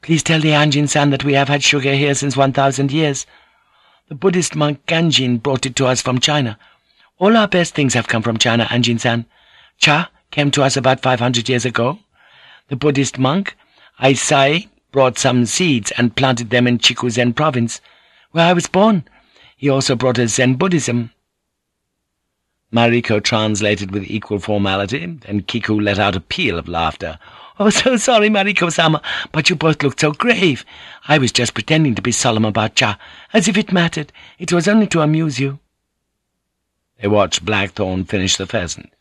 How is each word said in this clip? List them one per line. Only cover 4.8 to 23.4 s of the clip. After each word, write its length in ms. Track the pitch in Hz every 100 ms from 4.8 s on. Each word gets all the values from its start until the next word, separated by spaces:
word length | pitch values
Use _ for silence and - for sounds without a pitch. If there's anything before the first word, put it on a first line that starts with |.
| -
Ganjin 560 | 165 170 135 131 120
brought 240 | 139 135 135
it 80 | 120
to 100 | 131
us 140 | 127
from 200 | 127 127
China. 380 | - 147 127 107 _ _ _ _ _ _
All 180 | 190 226
our 120 | 208
best 260 | 185 170
things 200 | - 139
have 120 | 123 117
come 160 | 113
from 140 | 110 113
China, 300 | 120 117 110
Anjin-san. 600 | 120 117 117 123 117 113 _ _ _ _ _
Cha 320 | - 151 170 _ _
came 200 | - 147
to 100 | 139
us 140 | 135 131
about 240 | 131 131
five 180 | 135 123
hundred 300 | 120 120 113
years 160 | 123
ago. 340 | 120 113 117 185 _ _ _ _ - - _
The 80 | 135
Buddhist 420 | 151 139 135 -
monk 380 | 131 170 196 - _ _ _ _
Aisai 680 | 127 135 - 143 135 160 - _ _
brought 260 | 139 131 -
some 260 | 135 123
seeds 460 | 117 - 180 131 101 -
and 160 | 120
planted 360 | - 135 123 117
them 160 | 123 123
in 120 | 120
Chikuzen 560 | - 123 123 113 120
province, 460 | 117 156 127 117 - _ _ _ _ _
where 160 | 160 165
I 60 |
was 160 | 180 -
born. 360 | 185 214 202 - _ _ _ - _
He 120 | 143
also 280 | 135 - 123
brought 220 | 131 123
us 160 | 120
Zen 200 | - 127
Buddhism. 560 | 127 190 175 123 120 113 _ _ _ _ _ _ _ _ _ _ _ _ _ _ _ _
Mariko 500 | 117 117 120 117 107
translated 680 | 101 113